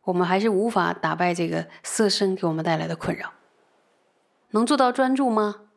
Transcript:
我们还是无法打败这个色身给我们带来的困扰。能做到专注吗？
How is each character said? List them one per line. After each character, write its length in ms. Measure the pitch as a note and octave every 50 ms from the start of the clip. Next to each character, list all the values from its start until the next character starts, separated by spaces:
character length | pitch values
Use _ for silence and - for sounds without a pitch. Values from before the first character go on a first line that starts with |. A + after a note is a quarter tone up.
| _
我 80 | - F3+
们 140 | F3+ F3+ F3
还 120 | F#3 G3
是 100 | G#3 A3+
无 180 | G#3 F#3 G#3+ A#3
法 240 | A3 G3 E3+ E3+
打 220 | F3 - - D#3+ D#3+
败 180 | E3 F3+ F3 F3
这 140 | F3 E3+ E3
个 200 | E3 E3 E3 - - - -
色 260 | - - - A3 G3+
身 260 | G3 - G3+ F#3+ F#3+
给 120 | F#3+ F#3 E3
我 60 | D#3+
们 120 | D#3+ D#3+
带 120 | F3 E3 D#3
来 100 | E3 E3
的 80 | E3
困 200 | D#3+ - E3 E3+
扰。 180 | - - - - _ _ _ _ _ _ _ _ _ _ _ _ _ _ _ _ _ _ _ _ _ _ _
能 140 | - G#3+ A#3
做 100 | A#3+ D4+
到 160 | C4 C4 B3
专 240 | B3 C4+ C4 C4 C4+
注 140 | C4 C#4 B3+
吗？ 380 | A3 G#3+ G#3+ G#3 G#3 - - _ _